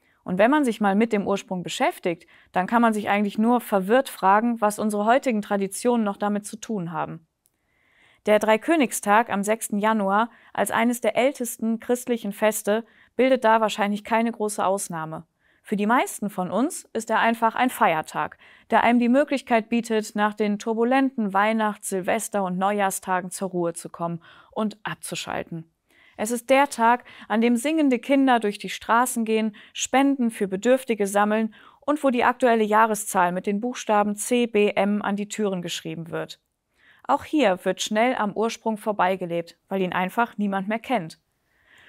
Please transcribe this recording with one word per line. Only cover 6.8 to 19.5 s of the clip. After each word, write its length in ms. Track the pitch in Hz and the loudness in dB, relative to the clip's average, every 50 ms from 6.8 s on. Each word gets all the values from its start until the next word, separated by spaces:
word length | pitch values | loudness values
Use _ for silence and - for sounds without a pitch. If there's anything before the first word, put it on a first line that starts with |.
| 170 170 160 | -6 -6 -6
haben. 340 | 156 151 156 160 165 _ _ _ _ _ _ _ _ _ _ _ _ _ _ _ _ _ _ _ _ - | -6 -6 -6 -8 -12 _ _ _ _ _ _ _ _ _ _ _ _ _ _ _ _ _ _ _ _ 0
Der 120 | 208 214 208 | 2 2 4
Dreikönigstag 920 | 214 214 220 220 - 294 339 320 254 202 - - - 208 202 220 233 - | 4 4 2 4 4 2 2 2 2 0 -2 -2 0 2 4 4 2 2
am 120 | - 202 196 | -2 -4 -2
sechsten 360 | 208 220 220 - - 214 202 | -2 -2 -4 -4 -4 -2 0
Januar 500 | 202 220 220 220 196 190 196 208 233 240 - _ _ _ - | 0 2 2 2 0 2 2 2 0 0 -4 _ _ _ -6
als 180 | - 208 - | -4 -2 -2
eines 300 | - 214 226 247 240 240 | 0 0 0 0 0 0
der 160 | - 220 - | -2 -2 0
ältesten 640 | - 247 277 277 - 240 226 - - 220 226 226 226 | 2 2 0 0 -2 -6 -8 -8 -6 -4 -4 -4 -2
christlichen 520 | - - 247 240 - - 240 226 - 202 196 | -2 -2 -4 -2 -2 -4 -4 -4 -4 -8 -4
Feste 520 | - 220 214 214 - - 202 208 226 226 - _ _ _ _ _ | 0 0 0 0 0 -2 -2 -2 -2 -2 -6 _ _ _ _ _
bildet 280 | - 254 262 262 247 240 | 2 2 4 4 4 4
da 180 | 220 220 226 220 | 4 4 4 2
wahrscheinlich 420 | 208 - - 196 202 208 202 - | 0 0 -2 -2 -2 -2 -4 -4
keine 260 | - 226 226 233 233 | -2 0 0 0 0
große 360 | 226 - 214 214 208 - - | -2 -4 -4 -4 -4 -2 -2
Ausnahme. 580 | 180 294 302 - - 175 160 160 160 160 170 165 _ _ _ _ _ _ _ _ | 0 0 -2 -4 -6 -8 -8 -8 -8 -10 -12 -14 _ _ _ _ _ _ _ _
Für 140 | - 214 | -4 -4
die 100 | 190 208 | -2 2
meisten 420 | 214 240 277 403 403 - - 214 196 | 2 2 2 2 0 -4 -8 -8 -6
von 220 | - - 180 170 | -6 -6 -6 -4
uns 360 | - 214 254 349 - - - _ - | -2 -2 -2 -2 -4 -8 -12 _ -8
ist 160 | 226 226 - | -8 -4 -2
er 120 | 220 202 | 0 0
einfach 340 | - 226 233 233 233 220 - | 2 0 0 2 0 0 0
ein 160 | - 254 254 | 0 -2 -2
Feiertag, 680 | - - 233 190 160 156 156 - - 156 151 - - _ - - - - _ - | 0 2 2 2 2 0 -4 -6 -6 -6 -6 -6 -8 _ -20 -20 -20 -20 _ -2
der 120 | 226 214 - | 0 2 4
einem 160 | 226 240 240 | 4 4 4
die 100 | 240 233 | 4 4
Möglichkeit 640 | 247 277 302 294 285 247 - - | 4 4 2 2 0 -4 -2 0